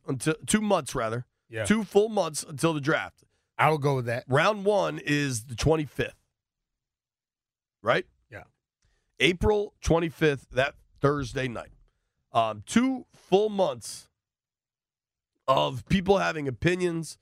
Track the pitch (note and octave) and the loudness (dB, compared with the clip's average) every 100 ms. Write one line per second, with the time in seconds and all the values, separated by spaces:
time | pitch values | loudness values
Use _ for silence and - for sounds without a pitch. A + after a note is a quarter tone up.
0 | - C3 D#3 D#3 - G#3+ G#3+ F#3 C3 C3+ | -8 -4 -4 -4 0 0 2 0 -2 -6
1 | A2+ A#2 - _ _ A2+ G#2+ A3 G3 G3+ | -4 -6 -8 _ _ -6 0 0 2 2
2 | A3 G#3 D#3+ D3 - C#3 E3 D3+ C#3 C#3 | 2 0 -2 -6 -10 0 0 0 -2 -2
3 | F#2 - _ _ _ - C#3 D#3 C#3+ C3+ | -4 -14 _ _ _ 0 2 2 -2 -2
4 | A#2+ A#2 - C3+ F#3 G#3+ F#3+ G3+ D#3+ D3+ | -4 -6 0 2 2 0 0 0 -2 -4
5 | D3+ D3 C#3+ A#2 C3 A2+ C#3+ D#3+ D3+ - | -2 -2 -2 -4 -8 -2 2 2 -2 -6
6 | A2+ - _ _ _ _ _ _ _ _ | -8 -8 _ _ _ _ _ _ _ _
7 | _ _ _ _ _ _ _ _ G2+ D#3+ | _ _ _ _ _ _ _ _ 0 0
8 | - _ _ G2 - _ _ _ _ _ | -2 _ _ -20 -20 _ _ _ _ _
9 | _ - C3+ F3+ G#3+ G#3 G#3 _ - E3 | _ 0 0 2 0 0 -4 _ 0 0
10 | E3+ - D#3 C#3 - B2 C#3+ - _ _ | 0 0 0 0 2 4 4 -2 _ _
11 | C#3 D3 B2 C3 C3 G#2 - _ _ _ | 2 2 -4 -4 -4 -6 -12 _ _ _
12 | _ _ _ A#2+ A2 G#2+ - A3+ C4 C4 | _ _ _ 0 0 -4 0 2 2 -2
13 | - _ _ F#3+ G#3+ G3+ E3+ B2 - - | -10 _ _ 2 2 0 -2 -2 -12 -16
14 | - _ _ _ _ _ _ _ _ _ | -20 _ _ _ _ _ _ _ _ _
15 | _ _ _ _ - C3+ D3 B2+ - F#3+ | _ _ _ _ 0 2 0 -4 -2 0
16 | F#3 G3 E3+ D#3+ C#3 A#2+ E3 F#3 F3 E3 | 2 2 2 -2 -6 -2 -2 0 -2 -4
17 | D#3 - | -8 -16